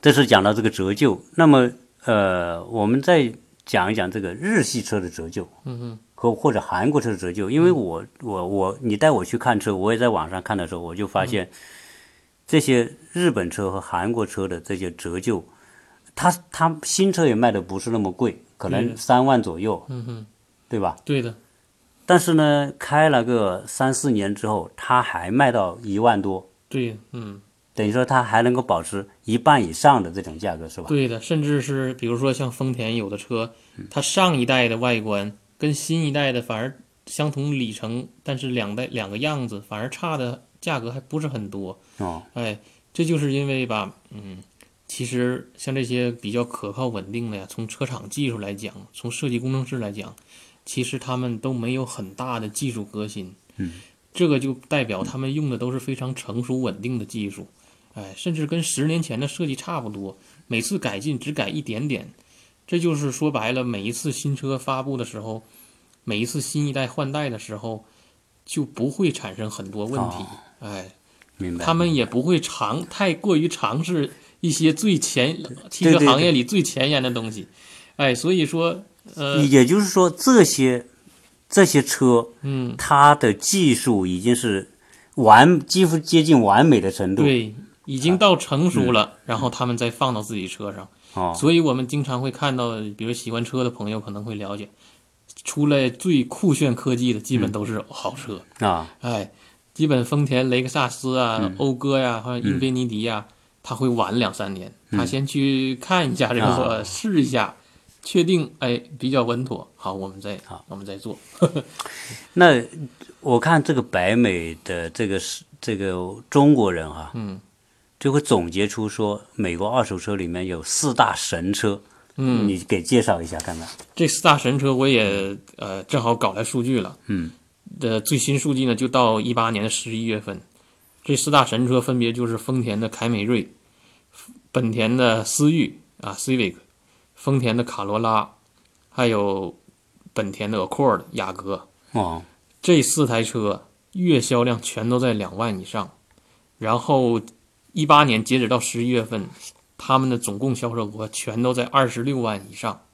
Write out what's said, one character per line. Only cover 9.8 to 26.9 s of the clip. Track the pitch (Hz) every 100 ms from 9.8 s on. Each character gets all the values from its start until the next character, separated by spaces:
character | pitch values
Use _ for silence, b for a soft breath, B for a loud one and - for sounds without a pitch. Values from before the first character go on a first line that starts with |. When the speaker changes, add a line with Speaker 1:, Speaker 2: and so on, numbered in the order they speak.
| 98
Speaker 1:
也 | 113
在 | 123
网 | 101 80
上 | 92
看 | 90 104
的 | 85
时 |
候， | 90
我 | 85
就 | 87 101
发 | 98 95
现， | 107
Speaker 2:
嗯。 | 87 B B B B B B B B _ _
Speaker 1:
这 | 160
些 | 139 123 117 - -
日 | 170 175
本 | 113 87
车 | 85 98
和 | 95
韩 | - 92 98
国 | 117
车 | 104 - 95
的 | 87
这 | 82
些 | 98 92
折 | 82 - 87
旧， | 95 - - b b b b b b
它， | - 180 175 -
它 | - 165 156
新 | - - 190
车 | 180 160
也 |
卖 | 110 120
的 | 104
不 | 87 95
是 | 117
那 | 113
么 | 98
贵， | 90 120 92 _ _
可 | 95
能 | 131 120 117
三 | - 123 131
万 | 127
Speaker 2:
对 |
的。 |
Speaker 1:
左 | 101 82
右， | 104 95 -
Speaker 2:
嗯 | 127 120
哼。 | 113 107 _ _ _ _
Speaker 1:
对 | 117
吧？ | 95 80
Speaker 2:
对 | - 143
的。 | 117 110 _ _ _ _ _ _ -
Speaker 1:
但 | 175
是 | 170
呢， | 160 151 147 143 -
开 | - 147 156
了 | 135
个 | 117 120 101 90 -
三 | - 135
四 | 127 147
年 | 110 98
之 | 101 110
后， | 104 82
它 | - - 127
还 | 120 - 87
卖 | 117 139
到 | 120 95 85
一 | 113 101
万 | 117 107
多。 | 98 92 - _ _
Speaker 2:
对， | 139 120